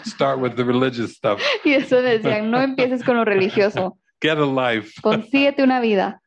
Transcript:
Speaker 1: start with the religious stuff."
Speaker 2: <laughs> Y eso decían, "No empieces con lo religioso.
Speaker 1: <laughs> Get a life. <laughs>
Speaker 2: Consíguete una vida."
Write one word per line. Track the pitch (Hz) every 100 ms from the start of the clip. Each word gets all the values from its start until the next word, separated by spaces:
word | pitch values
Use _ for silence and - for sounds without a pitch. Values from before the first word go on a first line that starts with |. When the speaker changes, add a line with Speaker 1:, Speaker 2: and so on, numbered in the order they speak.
Speaker 1:
start | - - 143 131
with | 127 113
the |
religious | 123 123 131 117 107
stuff." | - 117 101 587
Speaker 2:
<laughs> | 480
Y | 311
eso | 277 - 254
decían, | 254 220 214 214 220
"No | 247
empieces | 269 262 254 254
con | 247 240
lo |
religioso. | 220 196 190 - 202 - 92 - _
Speaker 1:
<laughs> | _
Get | 151 156
a |
life. | 143 131 127 113 104 -
<laughs> |
Speaker 2:
Consíguete | 214 220 214 277 277 277
una | 262 254
vida." | 226 202 190 -